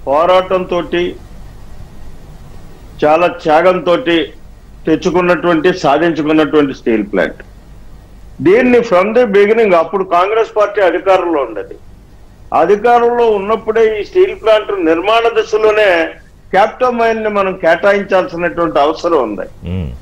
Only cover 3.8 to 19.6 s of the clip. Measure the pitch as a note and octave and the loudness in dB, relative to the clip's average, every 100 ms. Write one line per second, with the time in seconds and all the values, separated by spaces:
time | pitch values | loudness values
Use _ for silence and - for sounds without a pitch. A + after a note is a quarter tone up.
3.8 | E3+ E3+ D3+ E3 C#3 - - - - - | 0 0 0 -2 -2 -10 -20 -20 -20 -10
4.8 | - D#3 F#3 E3+ F3 F3 F3 E3 C#3+ - | -2 -2 0 0 0 0 2 0 0 -2
5.8 | D3 D3 E3+ D#3 D3+ D#3 D3+ D3+ C#3+ C3 | 0 2 0 -2 0 0 2 2 0 -2
6.8 | - A2 G#2 F#2+ D#2+ - - - - - | -2 -2 -2 -2 -2 -6 -18 -20 -20 -20
7.8 | - - - - - - C3+ A3 B3 A#3+ | -20 -20 -20 -20 -20 -2 2 4 4 2
8.8 | - F3+ G3+ A3+ B3 G3 G3+ A3+ A3 F3 | 2 0 2 2 2 4 4 2 4 2
9.8 | E3 G3+ F#3+ F3 F#3 A3 G#3+ G#3+ G3+ G#3 | 2 -4 0 0 0 0 -2 0 -2 2
10.8 | F#3 E3+ G3 F#3 F3 D#3 B2 G#2 F#2 - | 0 0 2 2 2 -2 -4 -8 -12 -16
11.8 | - - - - - - - C3 E3+ G#3 | -20 -20 -20 -20 -20 -20 -4 -2 2 2
12.8 | A#3 A#3+ A#3+ A#3+ A#3 G#3 G3 A3 A3 A3 | 4 2 2 2 2 0 -2 -4 -2 0
13.8 | A3 G#3+ G3 F#3 G3 G#3+ G#3+ G#3+ G3+ G3+ | 0 0 -2 2 2 0 2 2 0 -2
14.8 | D#3+ E3 G3 A3+ A#3 A3 G#3+ G#3+ G#3+ G#3+ | 0 0 2 2 2 0 -2 0 2 2
15.8 | G#3 E3+ D#3+ - - - - F#3 A3 - | 2 2 -2 -8 -20 -20 -2 0 0 0
16.8 | B3+ A#3+ A3+ A3 G#3+ G3+ F#3+ F#3 E3 E3+ | -2 0 0 0 -2 -2 -2 -2 0 2
17.8 | G3+ G3 G3 F#3+ F3 E3+ F3 D#3 E3+ D3+ | 2 0 0 0 0 -4 -4 -2 -2 2
18.8 | C#3+ D#3 F3+ D#3+ A2+ G2 - - | 0 0 0 0 0 -6 -10 -12